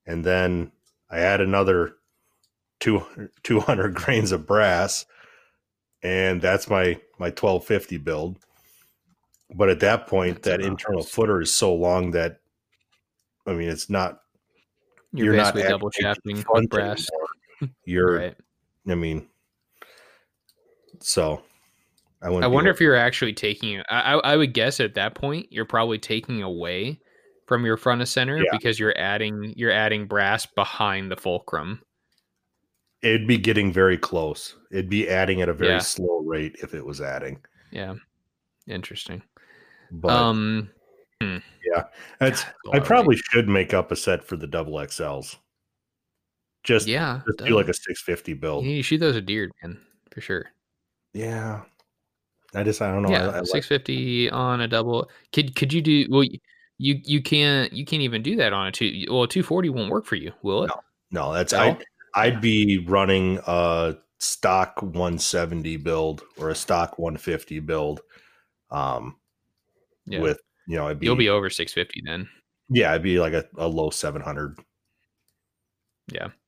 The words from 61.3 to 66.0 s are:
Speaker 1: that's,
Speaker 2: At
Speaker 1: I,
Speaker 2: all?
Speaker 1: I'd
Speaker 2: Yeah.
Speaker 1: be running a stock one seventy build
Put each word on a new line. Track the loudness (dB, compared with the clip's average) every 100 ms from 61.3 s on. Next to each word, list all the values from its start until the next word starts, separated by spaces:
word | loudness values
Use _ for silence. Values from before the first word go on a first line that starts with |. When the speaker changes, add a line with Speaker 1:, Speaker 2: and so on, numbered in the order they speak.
Speaker 1:
that's, | -2 0
Speaker 2:
At | 2
Speaker 1:
I, | 2
Speaker 2:
all? | 2 -6 _ -4 2
Speaker 1:
I'd | 2
Speaker 2:
Yeah. | 2
Speaker 1:
be | 2 4 4 2
running | 2 2 4 4 2 0 0
a | 2 2 2 0 -4 _ _
stock | -6 0 2 2 2 -2
one | -6 -2 -2 0
seventy | -2 0 -2 -4 -6 -6
build | -2 0